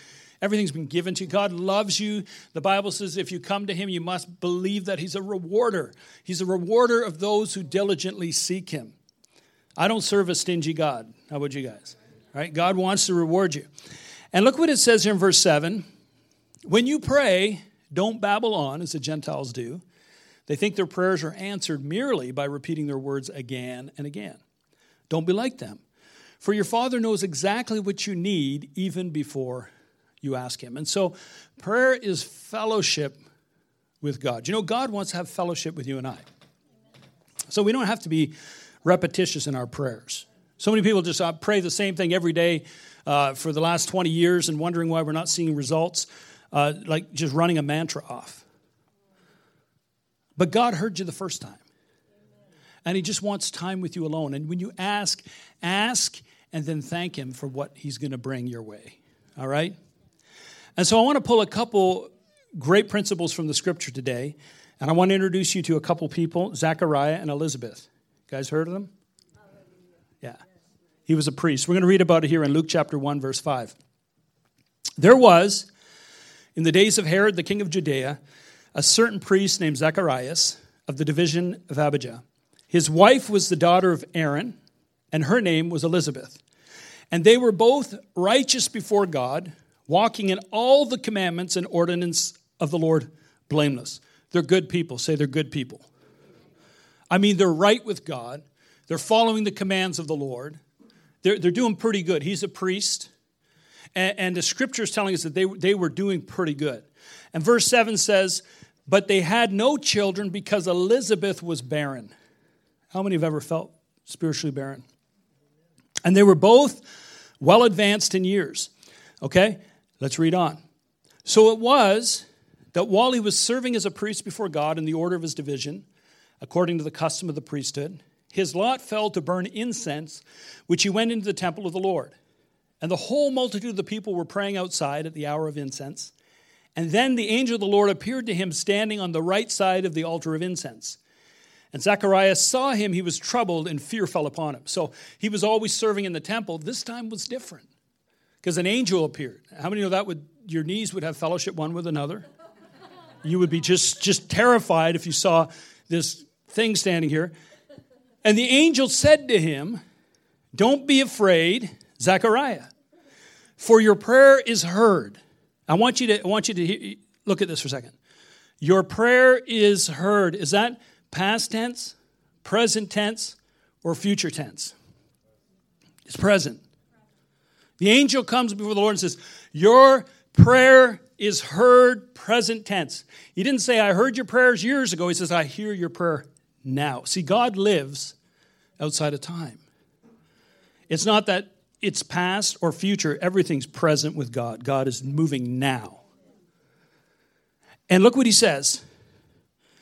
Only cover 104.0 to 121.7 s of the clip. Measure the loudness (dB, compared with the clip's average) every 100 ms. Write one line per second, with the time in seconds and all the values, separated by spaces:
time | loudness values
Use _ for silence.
104 | -4 -2 -4 -4 -4 -2 -4 -4 -4 -2
105 | -2 -2 -4 -2 -2 0 0 0 0 -2
106 | -4 -4 -6 -4 -4 -2 -4 -6 -12 _
107 | -20 -20 -12 -4 2 2 4 2 2 0
108 | 2 2 2 -2 -10 -20 -20 _ 0 2
109 | 4 2 2 2 2 2 0 0 0 0
110 | 0 -2 -6 -8 -2 -2 0 0 2 2
111 | 2 -2 0 -4 -6 -8 -4 -4 -4 -8
112 | -14 -20 _ _ _ _ _ _ _ -6
113 | -2 0 0 -2 -4 -6 -6 _ _ _
114 | -20 -6 -4 -4 -6 -8 -10 -14 -20 _
115 | _ _ _ _ _ _ _ _ _ -4
116 | 4 8 8 8 8 8 8 0 -14 -20
117 | -20 -20 -20 _ 6 6 6 4 2 2
118 | -2 -2 0 0 -2 -6 -12 _ _ -20
119 | -20 _ 0 4 2 0 -14 _ _ _
120 | -6 0 0 2 0 -4 _ _ _ _
121 | _ _ 2 6 8 6 4